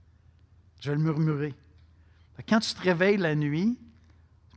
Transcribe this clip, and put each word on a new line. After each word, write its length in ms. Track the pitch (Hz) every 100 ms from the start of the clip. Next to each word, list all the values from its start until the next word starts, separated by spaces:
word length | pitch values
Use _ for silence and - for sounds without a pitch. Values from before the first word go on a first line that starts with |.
| - _ _ _ _ - _ -
Je 120 | 139
vais 60 | 147
le 40 |
murmurer. 540 | 156 151 156 147 147 135 - - - _ _ _ _ -
Fait 80 |
que 60 | -
quand 80 | 220
tu 160 | - -
te 60 |
réveilles 340 | 180 170 190 208
la 160 | 165
nuit, 460 | 151 147 156 214 247 - - - - _ _ _